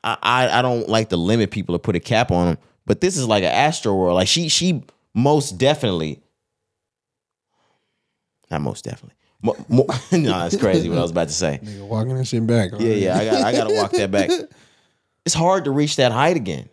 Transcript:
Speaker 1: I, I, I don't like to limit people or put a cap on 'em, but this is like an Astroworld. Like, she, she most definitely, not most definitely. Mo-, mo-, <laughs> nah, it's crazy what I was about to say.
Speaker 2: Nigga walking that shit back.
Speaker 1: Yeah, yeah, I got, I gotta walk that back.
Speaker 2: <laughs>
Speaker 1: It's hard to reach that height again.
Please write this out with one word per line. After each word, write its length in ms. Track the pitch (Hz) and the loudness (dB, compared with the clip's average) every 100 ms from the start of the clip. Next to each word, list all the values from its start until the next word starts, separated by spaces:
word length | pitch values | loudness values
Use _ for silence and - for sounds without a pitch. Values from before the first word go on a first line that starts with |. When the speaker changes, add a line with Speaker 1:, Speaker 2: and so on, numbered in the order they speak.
Speaker 1:
I, 140 | - 107 | -4 -4
I, 360 | 101 127 127 101 | 0 2 2 2
I 20 | |
don't 260 | 127 120 - | 2 -2 0
like 200 | 110 110 | -2 0
to 80 | 87 | -2
limit 340 | 87 117 101 | 0 0 0
people 240 | - 87 85 | -4 -4 -4
or 40 | |
put 160 | - 87 | -2 -4
a 40 | |
cap 320 | - 113 117 | 0 0 2
on 160 | 87 87 | 0 0
'em, 100 | 80 _ _ - | -2 _ _ -4
but 120 | 104 | -2
this 160 | 180 180 | 0 -2
is 120 | 123 | 0
like 160 | 107 | 0
an 100 | 87 | 2
Astroworld. 640 | 78 147 160 110 95 92 90 | 2 0 0 -2 0 2 2
Like, 120 | 92 | 2
she, 220 | 160 165 | 0 0
she 340 | - 175 143 - _ _ | 0 0 -2 -6 _ _
most 440 | 110 135 151 135 92 | 0 2 2 -2 0
definitely, 640 | 131 147 117 87 78 - _ _ _ _ _ _ _ _ _ _ _ _ _ _ _ _ _ _ _ _ _ _ _ | 0 0 -2 -4 -6 -8 _ _ _ _ _ _ _ _ _ _ _ _ _ _ _ _ _ _ _ _ _ _ _
not 120 | 80 | -6
most 220 | 69 - - | -6 -6 -12
definitely. 260 | - - _ _ _ | -14 -18 _ _ _
Mo-, 140 | 104 - - | -4 -4 0
mo-, 160 | 123 - 127 | 2 2 -2
<laughs> 120 | - 170 | 0 0
nah, 280 | 139 92 85 | 2 -2 -2
it's 100 | 98 | 0
crazy 320 | 107 92 85 | 2 2 0
what 80 | 85 | -2
I 40 | |
was 100 | 87 | -2
about 160 | 85 80 | -2 -4
to 60 | |
say. 260 | 78 85 71 | -2 -4 -4
Speaker 2:
Nigga 220 | 107 101 101 | -10 -16 -8
walking 280 | 110 120 131 | -4 -4 -4
that 100 | 131 | -4
shit 200 | 117 113 | -2 2
back. 240 | 117 98 110 | 2 4 2
Speaker 1:
Yeah, 140 | 113 | 2
yeah, 240 | 107 95 92 | 2 2 2
I 80 | - | 2
got, 160 | - | 2
I 80 | 110 | 2
gotta 240 | - - - | 2 0 0
walk 160 | - | 0
that 180 | 359 - | 0 0
back. 180 | - - 349 | 2 2 0
Speaker 2:
<laughs> 40 | - - _ _ _ _ _ _ - | -4 -16 _ _ _ _ _ _ -4
Speaker 1:
It's 80 | 156 | 0
hard 300 | 170 190 143 | 2 2 0
to 60 | |
reach 240 | 139 147 - | 0 0 2
that 160 | 127 | 0
height 240 | 113 151 175 | 2 2 2
again. 340 | 95 71 - | -2 -8 -10